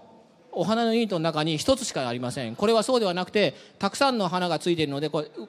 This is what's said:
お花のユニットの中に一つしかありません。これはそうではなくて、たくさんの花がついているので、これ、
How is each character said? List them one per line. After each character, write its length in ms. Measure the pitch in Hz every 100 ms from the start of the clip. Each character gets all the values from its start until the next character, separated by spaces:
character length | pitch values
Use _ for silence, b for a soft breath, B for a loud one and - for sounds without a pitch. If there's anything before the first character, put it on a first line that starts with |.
| - - _ _ -
お 120 | -
花 200 | 170 226
の 100 | 226
ユ 60 | 226
ニ 60 | 214
ッ 20 |
ト 80 | 175
の 60 |
中 220 | 165 151
に 120 | 156 151
一 200 | - 226
つ 80 |
し 80 | 226
か 140 | 156 123
あ 60 |
り 80 | 123
ま 100 | 123
せ 180 | 143 113
ん。 80 | 117
こ 100 | 208
れ 60 |
は 100 | 226
そ 140 | 208 254
う 40 |
で 60 | 196
は 80 |
な 100 | 175
く 60 | 180
て、 240 | 214 165 B B -
た 120 | 196
く 60 | -
さ 140 | 277
ん 80 | 240
の 100 | 180
花 200 | 180 180
が 100 | 156
つ 120 | 180
い 60 | 165
て 60 |
い 40 | 147
る 60 |
の 80 | 139
で、 100 | 151
こ 120 | 151
れ、 80 | 156 -